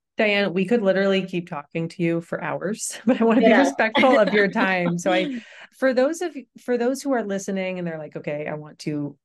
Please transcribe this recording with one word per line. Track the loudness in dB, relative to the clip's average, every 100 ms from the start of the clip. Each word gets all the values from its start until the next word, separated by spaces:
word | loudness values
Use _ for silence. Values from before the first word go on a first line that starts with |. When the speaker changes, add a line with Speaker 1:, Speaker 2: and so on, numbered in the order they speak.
| _ -2
Speaker 1:
Diane, | 0 2 0
we | 0 0
could | 2
literally | 2 2 2 2 0
keep | -6 -6
talking | -10 -8 -6 -6
to | -2
you | -2 -2
for | -4 -6
hours, | -6 -4 -6 -6 -8 -4
<laughs> | 0
but | 2
I | 4
wanna | 6
be | 6
Speaker 2:
Yeah. | 6
Speaker 1:
respectful | 4 2 0 4 4 4
of | 4
your | 2 2
Speaker 2:
<laughs> |
Speaker 1:
time. | 0 0 0 0 -2
So | 0
I, | 0 -2 -6 -12 -20 -18 -2
for | 0
those | 2 0 0
of, | -8 -8 -18 -14
for | -4 -2
those | 0 -2
who | -2
are | -2
listening | -2 -6 -4 -4 -4 -4
and | -6
they're | -8
like, | -10 -10
"Okay, | -8 -6 -6
I |
want | -8 -12 -12
to | -8 -6 -8 -12